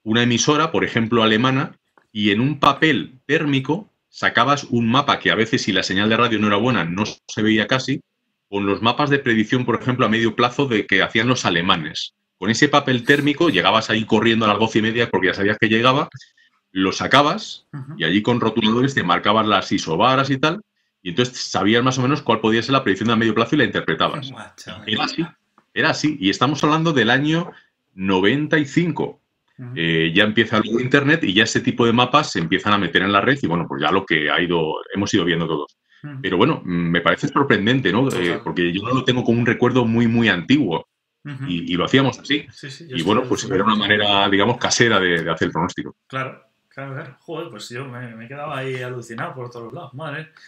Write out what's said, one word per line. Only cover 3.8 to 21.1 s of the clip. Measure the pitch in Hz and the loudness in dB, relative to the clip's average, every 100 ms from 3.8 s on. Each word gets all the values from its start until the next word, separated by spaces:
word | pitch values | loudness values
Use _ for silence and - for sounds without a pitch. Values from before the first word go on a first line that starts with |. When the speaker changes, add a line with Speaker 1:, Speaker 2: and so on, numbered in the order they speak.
| - _ _ | -6 _ _
Speaker 1:
sacabas | - 98 113 127 143 - | -6 -2 0 2 0 0
un | 120 113 | 0 2
mapa | 131 139 92 | 2 2 0
que | 87 | 0
a | 85 | 2
veces, | 117 180 | 2 0
si | - | 0
la | 95 | -2
señal | - 95 107 | 0 0 2
de | 113 | 2
radio | 120 107 | 2 2
no | 104 | 2
era | 104 | 2
buena, | 123 110 | 2 0
no | 82 90 110 | -2 -2 -4
se | - - - | -6 -10 -2
veía | 107 110 104 | 2 2 2
casi, | 131 131 139 - _ _ _ _ | -2 -2 -6 -8 _ _ _ _
con | 101 101 | -4 0
los | 92 | 0
mapas | 113 120 143 | 0 0 0
de | 139 | 0
predicción, | 139 110 107 127 127 | 2 0 2 0 0
por | 113 | -2
ejemplo, | 127 120 113 | -2 0 0
a | |
medio | 113 113 107 | 2 0 2
plazo | 120 - 139 | 0 0 0
de | 107 - | 0 2
que | 95 | 0
hacían | 87 113 117 | 2 0 0
los | 123 107 | 0 2
alemanes. | 85 90 90 76 - - - _ _ | 0 2 0 -2 -10 -12 -16 _ _
Con | 95 | -2
ese | 113 143 | 2 4
papel | 143 135 123 117 | 4 2 -2 2
térmico | 143 143 147 170 | 2 2 2 2
llegabas | 95 90 110 110 | 2 2 2 0
ahí | 110 110 | -2 2
corriendo | 110 113 113 107 | 2 2 2 2
a | |
las | 104 | 2
doce | 185 117 | 2 0
y | |
media | 110 113 117 | 0 -2 -2
porque | 95 90 | 0 0
ya | |
sabías | 87 101 104 | 0 -2 0
que | 110 | 0
llegaba, | 113 123 135 165 - - _ _ _ _ | 2 2 2 -2 -10 -20 _ _ _ _
lo | 92 95 | -2 -2
sacabas | 87 87 131 147 208 - - _ | 0 2 4 4 0 -8 -16 _
Speaker 2:
Ujú. | 147 135 160 | -18 -16 -6
Speaker 1:
y | |
allí | 82 98 | 0 0
con | 107 120 | 2 0
rotuladores | 113 113 107 117 135 | 0 0 0 2 0
te | 120 | 0
marcabas | 87 87 92 107 107 | 0 0 2 2 2
las | 98 - | 0 0
isobaras | 101 - 82 117 131 139 | -4 -2 2 2 2 0
y | 135 | 0
tal, | 156 190 - _ _ _ | 0 -2 -10 _ _ _
y | |
entonces | 92 | -6